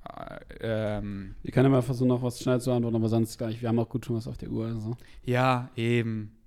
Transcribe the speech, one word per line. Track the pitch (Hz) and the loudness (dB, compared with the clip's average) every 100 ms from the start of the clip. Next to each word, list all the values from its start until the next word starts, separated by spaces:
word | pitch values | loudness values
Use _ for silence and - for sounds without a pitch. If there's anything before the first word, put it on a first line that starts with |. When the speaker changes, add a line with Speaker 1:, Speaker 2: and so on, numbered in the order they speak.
Speaker 1:
äh, | - - - - - - 113 110 107 107 | -16 -14 -12 -14 -14 -8 -4 -2 -2 -4
ähm, | 104 98 95 - | -6 -8 -10 -10
Speaker 2:
Wir | - | -2
können | 131 131 | 4 6
aber | 135 | 6
einfach | 120 | 4
so | 120 | 2
noch | 127 123 | 2 2
was | 123 - | 0 -2
schnell | 139 123 | 0 2
zu | 127 | 2
antworten, | 120 117 113 | 2 2 2
aber | 110 | 4
sonst | 113 110 - | 4 2 -2
gar | 117 | -6
nicht. | 113 | -4
Wir | 120 | 0
haben | 113 | 0
auch | 113 | 0
gut | 120 | -4
schon | - 117 | -2 -4
was | 123 | -4
auf | 120 | -10
der | - | -6
Uhr, | 113 113 | -4 -4
also. | 113 107 120 - - | -4 -6 -8 -10 -12
Speaker 1:
Ja, | - 123 131 127 123 - | -2 2 2 2 -2 -2
eben. | 117 120 113 110 104 - | 2 2 2 -4 -8 -16